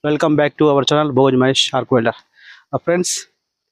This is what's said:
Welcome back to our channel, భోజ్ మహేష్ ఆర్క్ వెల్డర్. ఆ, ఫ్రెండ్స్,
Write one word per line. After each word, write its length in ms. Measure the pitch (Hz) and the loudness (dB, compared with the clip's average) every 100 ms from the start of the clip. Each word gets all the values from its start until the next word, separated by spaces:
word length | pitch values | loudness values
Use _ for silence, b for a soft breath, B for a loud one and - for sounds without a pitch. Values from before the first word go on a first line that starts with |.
Welcome 300 | 147 151 165 151 | -2 -2 0 0
back 160 | 147 | -2
to 120 | - 151 | 0 2
our 180 | 139 | 2
channel, 280 | 127 151 151 | 0 0 0
భోజ్ 240 | 127 135 127 | 2 2 2
మహేష్ 380 | 131 135 - | 2 0 -2
ఆర్క్ 200 | 131 120 | -4 0
వెల్డర్. 200 | 127 113 - _ b b b b | 0 0 -6 _ b b b b
ఆ, 20 | 131 | -8
ఫ్రెండ్స్, 520 | - 175 175 - - _ _ _ _ | -2 -2 -2 -6 -12 _ _ _ _